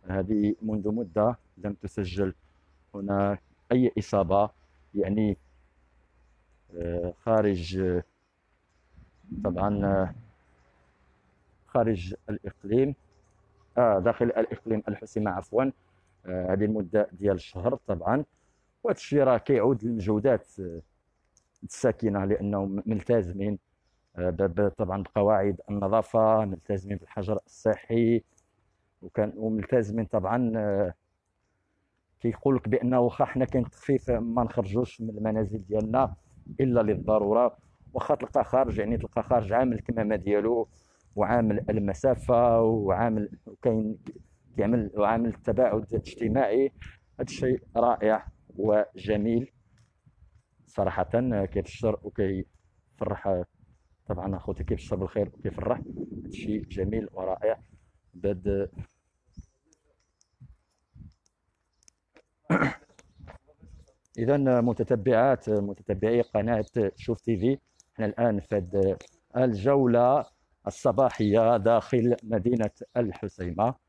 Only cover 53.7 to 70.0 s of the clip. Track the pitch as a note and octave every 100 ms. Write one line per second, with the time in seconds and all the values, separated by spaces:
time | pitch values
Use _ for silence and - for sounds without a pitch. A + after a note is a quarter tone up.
53.7 | _ _ _ - F#2 F#2+ F#2+ - F#2+ -
54.7 | A#2+ - G2 F#2 A2 G2+ - - - -
55.7 | - - - - - - - - G#2+ -
56.7 | G2 F#2+ A2 G#2 F#2+ F#2 F#2 G#2+ A2 -
57.7 | - _ _ _ F2+ G2 F#2+ G2 G2 G2
58.7 | - - _ _ _ _ - - _ _
59.7 | _ _ _ _ _ _ _ - - _
60.7 | _ _ - - _ _ _ _ _ _
61.7 | _ _ _ _ _ _ _ _ - C#3
62.7 | - _ _ _ _ - - _ _ -
63.7 | - - _ _ - A2+ C#3+ C3+ B2 A#2+
64.7 | A2+ A#2 A#2+ G2 A2+ C3 B2 - G#2+ G2
65.7 | G2 - G2 G#2+ A#2+ A#2 A2 G#2 A#2 G#2+
66.7 | - G2+ - - A2+ - A2 A2 C#3 _
67.7 | _ _ - G#2+ G#2 A#2 G2+ - G#2 F2
68.7 | G2 F#2+ F#2 - _ _ B2 B2+ G#2 G#2+
69.7 | C#3 B2+ A#2